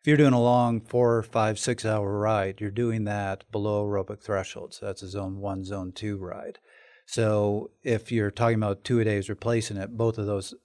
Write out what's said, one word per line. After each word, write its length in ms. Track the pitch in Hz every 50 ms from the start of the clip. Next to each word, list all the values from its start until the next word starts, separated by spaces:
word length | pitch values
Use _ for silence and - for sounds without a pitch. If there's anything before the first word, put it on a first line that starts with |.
if 60 | _
you're 100 | 151 151
doing 160 | 143 151 139 127
a 80 | 120
long 400 | 120 120 123 123 123 120 117 113
four, 420 | 113 - - 123 123 120 117 117 110
five, 360 | - - 117 110 107 110 104
six-hour 600 | - - 123 117 - 110 107 107 104 98 101 104
ride, 400 | 104 107 110 104 98 95 98 -
you're 120 | 107 104
doing 340 | 98 110 120 117 113 113 107
that 400 | 104 104 104 101 98 98 98 - _ -
below 340 | 110 101 107 104 104 104
aerobic 360 | 104 101 98 95 - 104 101 _
thresholds. 580 | - 107 95 95 - - - - - - -
That's 220 | - 104 95 - -
a 60 | 95
zone 320 | 92 101 98 95 95 98
one, 220 | 98 101 95 95 95
zone 300 | 92 101 98 92 92 90
two 240 | - 110 107 101
ride. 420 | 98 95 90 87 - - 85 - - _ _ - - - - _ _ _
So 680 | _ - - 113 107 107 104 104 104 101 107 - - _ _ _
if 280 | 139 117 107 - -
you're 200 | 123 113 104 101
talking 260 | - - 120 117 117
about 260 | 110 107 104 101 98 _
two-a-days 460 | - 123 120 113 110 107 101 95 -
replacing 480 | 107 - - 117 117 117 110 - 107
it, 200 | 98 95 104 120
both 200 | 110 113 117 113
of 80 | 113 104
those 300 | 101 104 98 95 - - - _